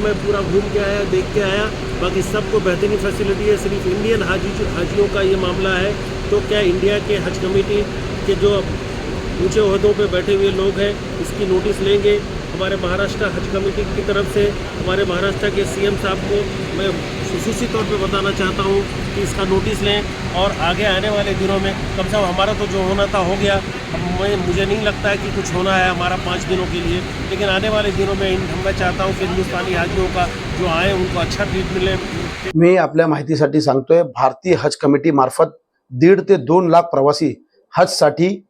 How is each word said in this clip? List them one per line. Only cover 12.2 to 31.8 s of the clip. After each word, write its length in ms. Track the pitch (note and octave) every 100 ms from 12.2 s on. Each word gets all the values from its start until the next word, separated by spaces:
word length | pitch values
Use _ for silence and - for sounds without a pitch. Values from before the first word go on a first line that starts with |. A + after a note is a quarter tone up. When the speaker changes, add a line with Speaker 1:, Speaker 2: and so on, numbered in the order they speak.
| - - -
Speaker 1:
हमारे 280 | E3 F#3+ F#3+
महाराष्ट्र 500 | F3+ F#3 G3 F#3+ G#3
हज 260 | F3 -
कमेटी 300 | G3 G3 G#3 G3+ G#3+
की 60 | G#3
तरफ 260 | G3+ G3
से 140 | G#3 G3+
हमारे 540 | G3+ - - F#3 F#3
महाराष्ट्र 460 | G3 F3 G3 F#3+ G#3
के 140 | F#3+
सीएम 320 | G3 - G3+ G3+
साहब 220 | G3+ F#3+ F#3+
को 100 | G3+ G3 - - E3
मैं 100 | G3 E3+ - - -
खुसूसी 380 | E3+ - A3 A#3+
तौर 160 | A3
पे 120 | G3+ G#3
बताना 320 | F#3+ F#3+ G3
चाहता 300 | F#3+ F#3+ F#3+
हूँ 180 | G3 G3 G3 - -
कि 80 | G3
इसका 220 | G3+ -
नोटिस 380 | F#3+ F#3+ G3+ G3+
लें 200 | G3+ G#3 G3+ - - E3+
और 160 | G3 G3 E3
आगे 180 | F3+ G#3
आने 240 | F#3+ G#3
वाले 240 | G#3 G3+
दिनों 240 | F#3+ F#3+ G3
में, 120 | G3 F#3+ - F#3+
कम 60 |
से 100 | F#3
कम 120 | G#3+
हमारा 300 | F#3+ F3+ G3
तो 120 | G#3+ G#3
जो 160 | F#3+
होना 240 | F#3 G3 G3
था, 120 | G3+
हो 160 | F3+ G3
गया। 180 | G3+ G3 - - -
अब 120 | D#3+ F3+ F3+
मैं, 140 | G3 G3+
मुझे 260 | F3+ F3+
नहीं 180 | G3 G#3+
लगता 260 | G#3+ G3 G#3
है 80 | G3+
कि 140 | G3+ G3
कुछ 160 | F#3
होना 200 | F3 F#3+
है 140 | F#3+ F#3
हमारा 260 | F3+ F3+ F#3
पाँच 180 | E3+ F3+
दिनों 220 | F#3 F#3 F3+
के 140 | E3+
लिए, 200 | E3+ F3+ F#3 - -
लेकिन 180 | F#3+ G3+
आने 200 | F#3+ G#3+
वाले 220 | G#3+ G#3
दिनों 220 | F#3 G3
में 160 | G3 G3
इन-, 340 | F#3 F#3+ F3
मैं 120 | F#3+ F#3+
चाहता 260 | F3+ F3
हूँ 100 | F#3+
कि 120 | F#3+ F#3+
हिंदुस्तानी 480 | F3+ F#3 F3 F#3+
हाजियों 320 | F3+ E3+ F3+ F#3
का 180 | F#3 F3 - - -
जो 80 | F3+
आए, 240 | E3 F#3
उनको 280 | G3 F#3 F3+
अच्छा 240 | E3 -
ट्रीट 280 | G3+ F#3+ F3
मिले। 220 | F#3